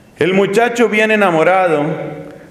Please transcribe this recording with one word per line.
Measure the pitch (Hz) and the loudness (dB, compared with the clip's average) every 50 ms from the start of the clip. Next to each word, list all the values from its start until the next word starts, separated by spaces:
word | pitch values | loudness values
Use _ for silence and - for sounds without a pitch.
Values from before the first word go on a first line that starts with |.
| - _ _ - | -20 _ _ -4
El | 143 175 190 | -2 0 2
muchacho | 196 202 190 196 220 233 240 233 240 240 208 | 0 0 2 2 0 0 0 2 0 0 0
bien | 202 214 220 220 | 2 0 0 0
enamorado | 220 208 202 185 170 156 160 170 185 190 185 175 156 147 147 160 160 - - - - - - - - - - - | 2 2 2 2 2 2 2 2 2 2 2 2 0 0 -2 -4 -6 -8 -8 -12 -12 -14 -16 -18 -20 -20 -20 -20